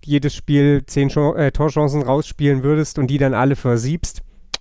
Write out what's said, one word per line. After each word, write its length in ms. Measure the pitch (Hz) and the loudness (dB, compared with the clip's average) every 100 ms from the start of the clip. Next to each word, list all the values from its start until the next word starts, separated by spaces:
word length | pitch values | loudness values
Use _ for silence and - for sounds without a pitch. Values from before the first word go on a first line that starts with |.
jedes 320 | - 143 143 - | -2 0 0 -4
Spiel 480 | - 143 143 143 - | 0 4 4 4 0
zehn 220 | - 139 | -2 0
Chan-, 300 | 151 147 170 | 0 0 0
äh, 160 | 143 | 0
Torchancen 480 | - 151 139 151 147 | 0 0 0 0 0
rausspielen 600 | 127 139 156 - 143 135 | 0 -2 -2 -2 0 2
würdest 380 | 131 151 151 - | 2 0 -2 -2
und 80 | 131 | -2
die 100 | 139 | 0
dann 160 | 135 | 0
alle 220 | 117 131 139 | 2 0 0
versiebst, 680 | 127 120 120 170 - - - - - - | 0 0 -2 -4 -6 -8 -16 -18 -14 -14